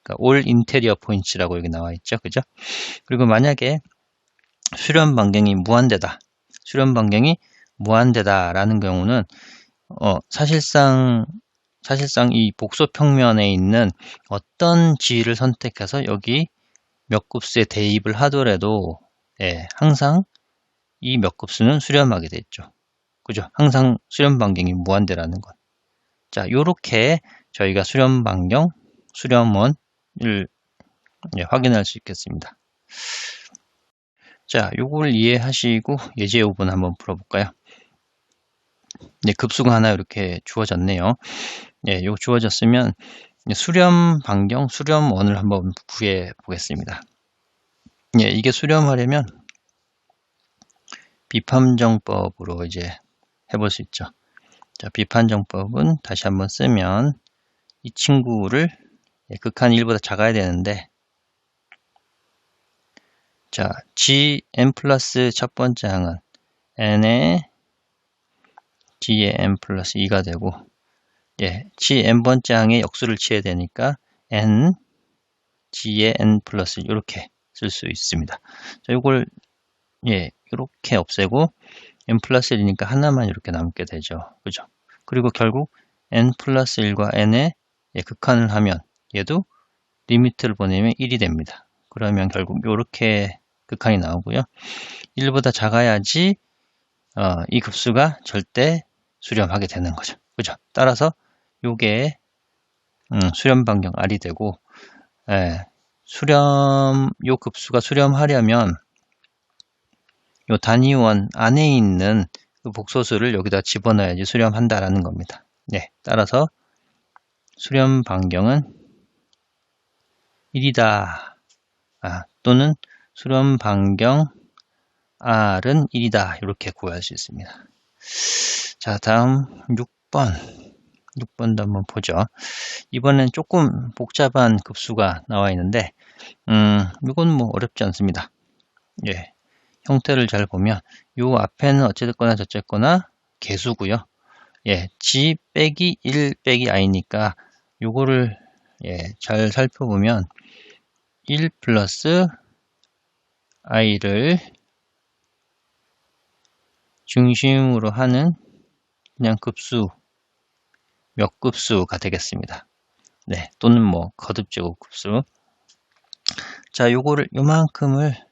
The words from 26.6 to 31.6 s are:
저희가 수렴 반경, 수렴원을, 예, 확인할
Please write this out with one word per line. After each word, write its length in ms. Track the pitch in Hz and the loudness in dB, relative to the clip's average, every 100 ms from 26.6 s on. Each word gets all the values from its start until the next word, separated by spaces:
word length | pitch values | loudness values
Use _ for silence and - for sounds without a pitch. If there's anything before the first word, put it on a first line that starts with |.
| 160 175 - 113 127 165 - - _ | 0 -2 -2 2 2 2 -4 -20 _
저희가 320 | - 98 98 | -2 0 0
수렴 400 | 95 135 131 131 | 0 2 4 4
반경, 440 | 110 92 90 127 170 - _ _ _ | 0 -2 0 2 0 -2 _ _ _
수렴원을, 640 | - 131 123 117 101 120 147 _ _ _ - 117 101 92 _ _ _ _ _ _ _ - 98 | -12 2 4 4 4 2 0 _ _ _ -6 -4 -2 -4 _ _ _ _ _ _ _ -12 -8
예, 40 | 87 | -2
확인할 360 | 131 | 0